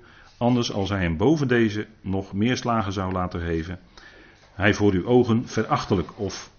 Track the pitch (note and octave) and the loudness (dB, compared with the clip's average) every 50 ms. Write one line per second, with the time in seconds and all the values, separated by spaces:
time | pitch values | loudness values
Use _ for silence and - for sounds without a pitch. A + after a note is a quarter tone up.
0 | - - - - - - _ - A#2+ A#2+ B2 A#2+ A#2 A#2+ - G#2 G2 F#2 G2+ G2 | -20 -20 -20 -20 -20 -20 _ -2 0 2 2 2 0 -2 -2 -4 -2 -2 -2 -2
1 | F2+ E2+ E2 D2+ G2+ C3+ E3 D#3 C#3+ B2 B2 A#2 A2+ G#2+ G2+ G#2 - - - _ | 0 -2 0 2 2 2 2 2 2 2 2 4 4 2 0 -4 -8 -10 -14 _
2 | - F#2+ F#2 F#2+ F#2+ - - G2 G#2+ B2 B2+ - - A#2+ A#2 A2+ G#2 G2+ F#2+ G2+ | -6 -4 -4 -4 -4 -4 -2 0 0 0 0 -2 -2 -2 -2 0 -2 -2 -4 -4
3 | F#2+ F#2 F#2 F#2 F2+ F2 - F2 E2+ E2+ E2 E2 D#2+ F2+ F2+ - - - _ - | -4 -2 -2 -4 -4 -4 -4 -6 -4 -2 -4 -4 -4 -6 -10 -12 -16 -20 _ -20
4 | - - - - - - - _ - _ _ - F#2 G#2 G2 G2+ G#2 G#2 F#2+ F2+ | -20 -20 -20 -20 -20 -20 -20 _ -20 _ _ 0 0 2 2 4 2 2 2 2
5 | E2+ A2+ B2 B2 A#2+ - A2 A#2 B2+ - - A2 - - C#3+ C3 - - A#2 F2+ | 2 4 4 4 6 4 2 0 0 -2 -4 -4 -2 0 -2 -2 0 0 0 0
6 | D#2+ - - - G#2 F#2 - - - - - | 0 -4 -6 -8 -8 -6 -6 -10 -14 -18 -20